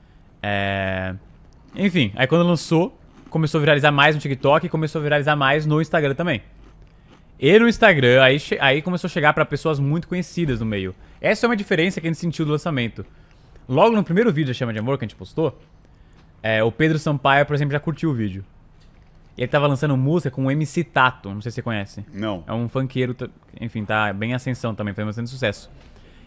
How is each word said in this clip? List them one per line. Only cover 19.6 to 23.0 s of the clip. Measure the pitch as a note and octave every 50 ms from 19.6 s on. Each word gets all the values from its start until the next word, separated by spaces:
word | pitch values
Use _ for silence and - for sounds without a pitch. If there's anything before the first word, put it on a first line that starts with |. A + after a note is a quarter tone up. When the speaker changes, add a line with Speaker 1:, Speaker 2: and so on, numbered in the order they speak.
| C#3+
Speaker 1:
lançando | C#3+ C#3 B2+ D#3 D3 C#3
música | C3 C3 C#3 E3 F3+ - C#3
com | - - C3
o | C3+
M | C#3 D#3 D#3
C | - - F3 D#3+
Tato, | - - C#3 B2+ B2+ - - - G2
não | G2 G#2
sei | G#2 B2
se | A2
você | B2+
conhece. | A2+ A#2+ A2+ G#2 G2 - - - G2+ - -
Speaker 2:
Não. | G2 G#2+ G#2+ G2+ F2 D#2
Speaker 1:
É | - A2
um | A2+ A#2+ A2+
funkeiro, | - C3+ C3 B2+ - C3